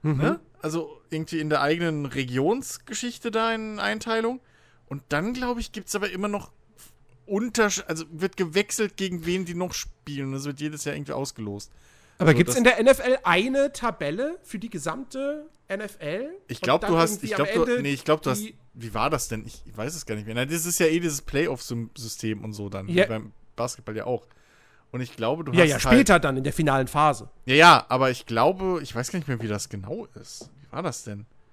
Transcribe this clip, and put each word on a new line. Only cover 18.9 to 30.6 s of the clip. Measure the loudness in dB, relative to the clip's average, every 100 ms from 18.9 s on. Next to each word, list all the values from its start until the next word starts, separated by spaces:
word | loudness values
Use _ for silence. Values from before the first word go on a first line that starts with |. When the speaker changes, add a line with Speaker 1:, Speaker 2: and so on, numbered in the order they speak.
Speaker 2:
war | -2 0
das | 0 -4
denn? | -8 -8
Ich, | -16 -16
ich | -10
weiß | -8 -8
es | -8
gar | -8
nicht | -4
mehr. | -4
Na, | -2
das | -2 -2
ist | 2
ja | 2
eh | 2
dieses | 0 -4
Playoff-Sym-, | -4 0 0 -2 -6 -8 -8 -12
System | -12 -6 -6 -4
und | -8
so | -10 -8
dann, | -8 -2
Speaker 1:
Ja. | 2 2
Speaker 2:
wie |
beim | 0 -8 -18 -20 -6
Basketball | -6 -6 -10 -8
ja | -4
auch. | -4 -6 -20 _ _ _ _ _
Und | -10
ich | -8 -4
glaube, | -2 -2 0
du |
Speaker 1:
Ja, | 6
Speaker 2:
hast | 6
Speaker 1:
ja, | 4
Speaker 2:
halt |
Speaker 1:
später | 6 6 8 6
dann | 4 -2
in |
der | -2
finalen | 0 2 2 2
Phase. | 2 2 2 -8 -12 2
Speaker 2:
Ja, | 10
ja, | 10 10 6
aber | 2 2
ich | 0 -2
glaube, | 4 4 2 -2 -4
ich | -4
weiß | -6 -4
gar | -6
nicht | -4
mehr, | -4
wie | -2
das | -4 -6
genau | -10 -10 -10 -12 -18
ist. | -20 -18 -20 -20